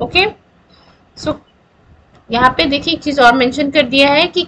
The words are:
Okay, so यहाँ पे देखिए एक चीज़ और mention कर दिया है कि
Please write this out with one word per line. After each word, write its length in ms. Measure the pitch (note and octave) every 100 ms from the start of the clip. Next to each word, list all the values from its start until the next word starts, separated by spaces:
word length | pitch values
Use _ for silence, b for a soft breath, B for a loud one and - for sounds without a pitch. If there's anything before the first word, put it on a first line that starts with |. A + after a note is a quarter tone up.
Okay, 240 | A#3 F4 G#4+ - _ _ _ b b b _ -
so 180 | - C#4+ _ _ _ _ _ _ _ _ -
यहाँ 200 | A#3 B3+
पे 140 | B3 D#4
देखिए 280 | C#4+ E4
एक 80 | D#4
चीज़ 180 | D4 C#4
और 140 | A#3+
mention 360 | C4 B3 C4 C#4+
कर 120 | D4+
दिया 240 | B3 C4+ C#4
है 160 | D4 F4
कि 180 | F4